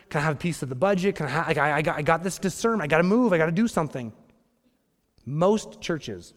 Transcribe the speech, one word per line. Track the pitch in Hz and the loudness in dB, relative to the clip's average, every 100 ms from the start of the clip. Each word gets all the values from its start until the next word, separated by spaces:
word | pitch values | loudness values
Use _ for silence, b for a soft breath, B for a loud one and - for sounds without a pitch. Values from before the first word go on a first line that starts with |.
| _ | _
Can | 156 | -2
I | |
have | 151 | -2
a | 143 | -2
piece | 175 156 | -4 -4
of | 135 | -6
the | 127 | 0
budget? | 196 196 196 196 | 0 2 0 -2
Can | 147 | -4
I | |
ha-, | 147 160 | -4 -2
like, | 151 | 0
I, | 147 147 | 2 2
I | |
got, | 156 151 | 0 0
I | |
got | 147 165 | 2 2
this | 185 - | 0 -4
discernment. | 190 - 233 220 | -4 -2 0 0
I | 151 | 2
gotta | 156 | 4
move. | 180 226 240 | 4 4 4
I | 170 | 4
gotta | 160 | 2
do | 170 233 | 2 0
something." | - 151 135 117 - _ _ _ _ _ _ _ _ _ _ - | 0 -2 -6 -10 -14 _ _ _ _ _ _ _ _ _ _ -8
Most | 147 180 214 - - | 0 2 2 -2 -12
churches | - 160 123 92 85 | -6 -6 -6 -12 -14